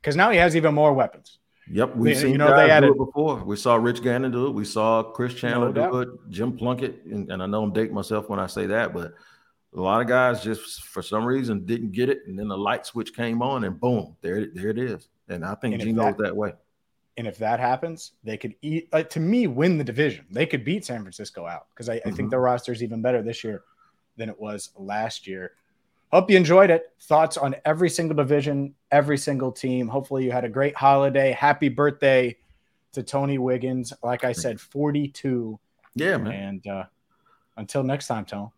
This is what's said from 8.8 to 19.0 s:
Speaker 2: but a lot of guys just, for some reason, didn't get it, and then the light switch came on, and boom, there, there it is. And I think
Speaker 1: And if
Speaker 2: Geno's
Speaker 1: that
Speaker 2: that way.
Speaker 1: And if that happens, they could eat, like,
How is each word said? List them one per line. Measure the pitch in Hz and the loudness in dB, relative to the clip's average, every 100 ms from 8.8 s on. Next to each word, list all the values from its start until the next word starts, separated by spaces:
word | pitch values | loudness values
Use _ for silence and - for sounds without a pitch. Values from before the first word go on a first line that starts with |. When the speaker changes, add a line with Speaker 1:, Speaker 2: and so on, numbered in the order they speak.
| 110 | -2
Speaker 2:
but | 87 82 - _ _ _ _ _ 90 | -6 -12 -16 _ _ _ _ _ -6
a | |
lot | 92 110 | 0 0
of | 120 | 2
guys | 123 127 113 | 4 2 0
just, | 107 110 - - | -4 -6 -8 -16
for | - - | -12 -12
some | - 107 117 | -4 -4 0
reason, | 135 120 101 90 | -2 -2 -4 -4
didn't | 117 110 | -6 -4
get | 95 127 | -2 -2
it, | 139 - | -2 -6
and | 95 | -10
then | 104 | -8
the | 98 | -4
light | 107 123 - | -4 -4 -6
switch | 117 113 - | -10 -10 -6
came | 117 113 | -4 -2
on, | 123 135 | -2 -2
and | 98 87 | -4 -2
boom, | 123 117 76 - | 0 0 -4 -10
there, | 87 98 104 | -6 -6 -6
there | 87 101 | -6 -6
it | 110 | -4
is. | 123 92 _ _ _ | -6 -8 _ _ _
And | 87 | -10
I | 85 104 | -8 -6
think | 123 | -6
Speaker 1:
And | 101 | -4
if | 107 | -2
Speaker 2:
Geno's | 113 110 104 | 0 0 0
Speaker 1:
that | |
Speaker 2:
that | 101 90 | -4 -2
way. | 104 - _ _ _ _ _ - | -6 -8 _ _ _ _ _ -10
Speaker 1:
And | 117 | -10
if | 101 | -6
that | 110 117 | -4 0
happens, | 127 131 165 160 - _ | 0 -2 -4 -10 -18 _
they | 110 107 | -12 -10
could | 117 - | -10 -10
eat, | 147 160 165 | -6 -6 0
like, | 160 | -2